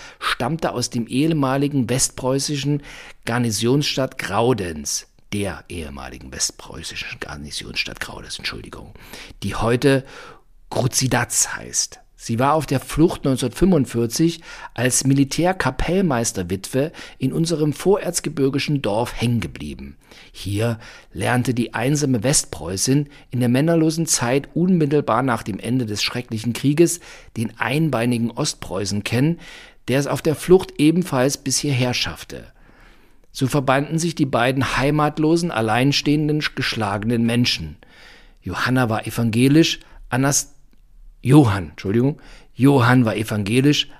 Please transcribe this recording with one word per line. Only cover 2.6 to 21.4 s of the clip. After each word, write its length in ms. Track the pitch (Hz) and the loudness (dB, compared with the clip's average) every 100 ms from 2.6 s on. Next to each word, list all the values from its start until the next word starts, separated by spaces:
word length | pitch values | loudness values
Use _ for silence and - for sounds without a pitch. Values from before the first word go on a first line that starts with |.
| 139 147 - - - - | -2 -2 -4 -18 -20 -12
Garnisonsstadt 960 | - 120 120 104 113 139 143 - 131 - | -4 0 0 0 2 2 2 -2 -4 -4
Graudenz, 880 | - 101 117 120 87 78 71 - - _ - | -2 2 2 2 -2 -8 -6 -8 -8 _ -8
der 320 | 101 101 76 - | -6 -6 -8 -12
ehemaligen 640 | 85 76 69 65 65 67 | -12 -12 -12 -14 -14 -12
westpreußischen 880 | 69 - - - - - - - - | -6 -6 -8 -16 -14 -12 -12 -12 -12
Garnisonsstadt 800 | - 73 73 - - - - - | -12 -12 -12 -12 -10 -8 -8 -8
Graudenz, 360 | - - - - | -12 -12 -12 -10
Entschuldigung, 560 | - - - - - - - - - - | -8 -10 -12 -16 -18 -20 -18 -18 -18 -10
die 140 | 101 - | -6 -2
heute 480 | 113 120 143 135 - - - - _ - - | 0 2 4 2 0 -14 -20 -20 _ -20 -8
Kruzidatz 840 | - 131 - 131 120 120 - - - | -2 -2 0 0 0 -2 -2 -2 -6
heißt. 460 | 58 - - - _ - | -8 -4 -6 -8 _ -12
Sie 160 | - 113 | -4 0
war 180 | 135 156 | 2 2
auf 100 | 143 | 0
der 160 | 135 | -2
Flucht 420 | - - 170 - | -2 2 2 2
neunzehnhundertfünfundvierzig 1160 | 143 131 123 - 185 165 123 120 117 - 165 165 - - - | -2 0 -2 2 4 4 2 -2 -2 2 0 0 -12 -18 -12
als 320 | - 123 - 135 | -2 0 2 2
Militärkapellmeisterwitwe 1900 | 139 135 - 170 185 127 131 - 185 190 120 117 - 87 98 - 131 156 - - - | 4 2 2 0 2 -2 0 0 2 2 0 -2 -4 -4 -4 -4 -2 -2 -6 -16 -4
in 140 | 131 | -2
unserem 400 | 151 165 156 151 | 0 0 0 0
vorerzgebirgischen 1080 | 135 180 196 - 170 160 143 135 139 - 147 | 0 2 2 0 -4 -4 0 0 0 0 -2
Dorf 400 | 110 104 120 - | 0 0 -2 -2
hängen 180 | 120 117 | 0 0
geblieben. 560 | 80 64 76 64 69 71 _ - - | -2 -8 -12 -12 -16 -18 _ -20 -20
Hier 460 | - 98 101 117 113 - - - | -12 -6 -2 -2 -4 -10 -20 -14
lernte 400 | - 110 123 | -6 -2 0